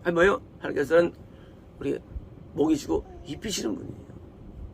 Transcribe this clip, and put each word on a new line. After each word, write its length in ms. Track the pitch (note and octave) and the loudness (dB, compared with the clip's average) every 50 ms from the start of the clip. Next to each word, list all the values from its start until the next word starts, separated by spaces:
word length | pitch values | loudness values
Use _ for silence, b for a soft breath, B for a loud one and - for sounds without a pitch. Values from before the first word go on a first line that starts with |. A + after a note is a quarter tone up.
| - | -2
아니, 100 | F3 F3 | 0 4
뭐예요? 260 | E3 F3 G3 F#3+ - - - - - | 6 6 6 6 2 -2 -12 -14 -8
하나님께서는 540 | - - - - C#3+ C3 D#3+ E3+ F3 E3+ - - - B B B B B B B B - - - | -6 -4 -2 0 2 6 6 6 6 6 0 -6 -16 B B B B B B B B -20 -14 -8
우리 180 | C3 C#3 C3+ B2 - - - - - - - - - - - | -4 -4 -4 -4 -6 -10 -12 -12 -12 -12 -16 -18 -18 -10 0
먹이시고 500 | - C#3+ D#3+ D#3 - - E3 D#3+ - - - - - - | 2 4 4 4 2 2 0 -2 -2 -2 -6 -12 -16 -12
입히시는 480 | - D3 - - A3 - - - - - | -10 -10 -8 -6 -4 -4 -2 -2 -2 -4
분이에요. 320 | - - - - - - - - - - - - - - - - - - - | -4 -6 -10 -12 -12 -16 -16 -18 -18 -18 -18 -18 -18 -18 -16 -14 -12 -14 -14